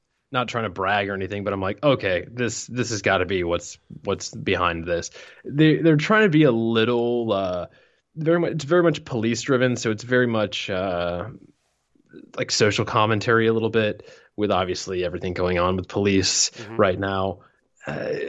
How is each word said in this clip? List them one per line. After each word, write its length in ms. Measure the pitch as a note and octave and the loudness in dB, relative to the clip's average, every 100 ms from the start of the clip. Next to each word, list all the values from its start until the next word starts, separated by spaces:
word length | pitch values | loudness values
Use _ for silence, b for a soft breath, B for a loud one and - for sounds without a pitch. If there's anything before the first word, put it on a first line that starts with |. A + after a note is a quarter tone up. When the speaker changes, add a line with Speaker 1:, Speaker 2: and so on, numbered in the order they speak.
| _ _ _ | _ _ _
Speaker 1:
not 160 | C3 A#2+ | -4 -4
trying 180 | A#2+ G#2+ | -4 -4
to 40 | |
brag 400 | F#2+ F#2+ G#2 G2 | -2 0 0 0
or 40 | |
anything, 300 | G2 F#2 G2+ | -4 -4 -4
but 80 | G2 | -4
I'm 100 | G2 | -2
like, 220 | F#2+ G#2+ | -4 0
"Okay, 440 | D3 B2+ G2+ F2+ - | 0 2 0 -2 -4
this, 360 | A#2+ A#2+ - - | -6 -4 -6 -8
this 240 | B2 G#2+ | -6 -4
has 100 | G#2+ | -2
gotta 240 | G2+ F#2+ F2 | 2 2 2
be 180 | F#2+ | -2
what's, 360 | E2+ E2+ - - - - | -2 -4 -6 -20 -20 -12
what's 260 | - F#2+ - | -6 -6 -6
behind 560 | - D#2 F2+ F2+ E2+ E2 | -6 -2 0 0 -2 -2
this." 240 | E2+ - B B B | -4 -4 B B B
They, 340 | B C#3 D#3 D3+ | B 4 4 6
they're 200 | D#3+ D3 | 4 4
trying 260 | D#3 G#3+ | 4 4
to 60 | G#3 | 6
be 140 | D#3 | 6
a 80 | D3+ | 4
little, 840 | A#2 A2+ A2+ A2+ A#2+ A#2+ A#2+ A2+ | 4 2 2 2 2 0 0 0
uh, 320 | G2 F#2+ F2+ E2+ b b b b D#3+ | 0 -2 -4 -8 b b b b -4
very 200 | D#3 E3+ | 0 2
much, 120 | E3 | 0
it's 100 | D#3+ | -2
very 180 | C#3 F3 | 0 4
much 240 | E3+ D#3 - | 4 2 -2
police 380 | A#2+ A2+ A2+ | -2 0 -2
driven. 320 | - B2+ B2+ A#2+ | 0 2 2 0
So 160 | A#2 | -2
it's 120 | G#2+ | -4
very 220 | A#2+ B2+ B2 | 0 2 2
much, 460 | A2+ G#2 - - | 0 -2 -4 -4
uh, 560 | F#2+ F#2+ F2 F2 F2 G2+ - - _ _ _ _ _ _ - - - | -4 -2 -2 -2 -4 -8 -14 -20 _ _ _ _ _ _ -20 -14 -8
like, 140 | B2 | -4
social 340 | - A2 G2+ | 2 2 2
commentary 600 | G#2+ A#2 G#2+ G#2+ A#2+ A2+ A2+ | 0 0 2 0 2 2 2
a 80 | |
little 160 | A2+ A2 | 0 0
bit 400 | A2+ G#2+ - - B B - | 0 0 -4 -12 B B -4
with 140 | G#2 | 0
obviously 560 | F#2 F#2 F2 - F#2 F2 | 0 0 -4 -6 -4 -4
everything 280 | F2 F#2+ | -4 -6
going 260 | F2+ F2+ F2 | -2 0 2
on 160 | F2+ F#2+ | 2 0
with 120 | - | -2
police 640 | G#2 G2+ F#2+ F2 - - | 0 2 4 2 0 -2
Speaker 2:
Mm-hmm. 260 | - G#2 A2+ | -4 -6 2
Speaker 1:
right 220 | G2+ F#2 | 2 2
now. 420 | G2 F#2+ F#2+ F#2 b b b _ - | -2 -2 -2 -6 b b b _ -10
Uh, 240 | D3 - - | -8 -6 -6